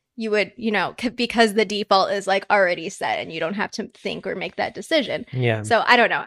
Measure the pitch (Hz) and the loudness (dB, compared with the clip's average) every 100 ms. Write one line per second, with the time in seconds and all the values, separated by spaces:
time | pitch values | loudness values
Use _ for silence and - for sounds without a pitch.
0 | _ - 220 208 190 - 220 208 170 - | _ -10 -2 0 0 -2 -2 0 -2 -4
1 | 240 - 240 214 226 202 202 208 208 196 | -6 -4 -2 2 4 4 0 -2 2 4
2 | 185 202 190 196 - 202 185 175 165 - | 4 0 0 0 2 2 4 0 -6 -6
3 | 143 104 113 165 165 196 - - 202 - | -4 -2 -4 -6 -6 -4 -6 -8 -12 -12
4 | 208 - 190 180 170 - 202 226 208 - | -10 -8 -8 -8 -8 -6 -6 -6 -2 0
5 | 202 147 - 127 120 110 107 226 - 240 | 0 -4 -6 -2 0 0 0 2 6 6
6 | 214 156 | 4 0